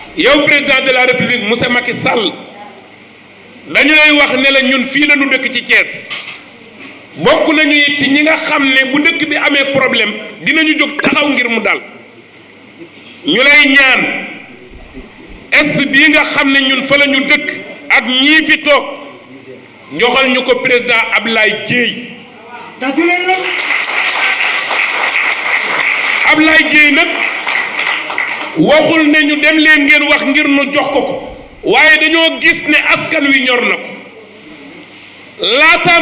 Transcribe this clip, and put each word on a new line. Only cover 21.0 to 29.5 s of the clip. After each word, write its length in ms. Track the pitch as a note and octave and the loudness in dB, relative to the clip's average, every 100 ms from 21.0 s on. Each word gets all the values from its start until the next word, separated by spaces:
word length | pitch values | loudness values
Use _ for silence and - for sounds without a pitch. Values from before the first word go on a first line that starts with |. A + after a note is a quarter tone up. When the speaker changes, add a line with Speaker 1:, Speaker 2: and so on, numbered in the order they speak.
| A3+ A3 | 0 -2
Speaker 1:
Ablaye 400 | A3 A3+ G#3+ G#3 G#3+ | -2 0 0 -2 -4
Dièye. 420 | A#3+ A3+ B3 - - - - - - - - | -2 -2 -4 -10 -16 -20 -20 -18 -18 -18 -8
Speaker 2:
Tàccu 220 | C4 C#4 | -4 0
leen 240 | E4+ F4+ F4+ | 0 0 0
nag. 120 | F#4 F#4 F4+ - - - - - - - - - - - - - - - C#4+ - - - - - - - - - - - | -2 -2 -4 -4 -4 -4 -2 -2 -2 -2 0 -2 -2 -2 -2 -2 -2 -2 -2 -2 -2 -2 -2 -2 -2 -2 -2 -2 -2 0
Speaker 1:
Ablaye 320 | D#4 D#4 D#4+ D#4 | 2 2 2 2
Dièye 220 | D4+ D4 | 2 2
nag 160 | D4 E4+ - - - - - - - - - - - - - - - | 2 0 -2 -4 -6 -6 -6 -6 -4 -4 -4 -6 -6 -6 -6 -6 0
waxul 500 | G3 D4+ D#4 D#4+ D4+ | 2 4 4 2 4
ne 100 | D#4 | 4
ñu 120 | D4 D4 | 2 2
dem 200 | D4+ | 2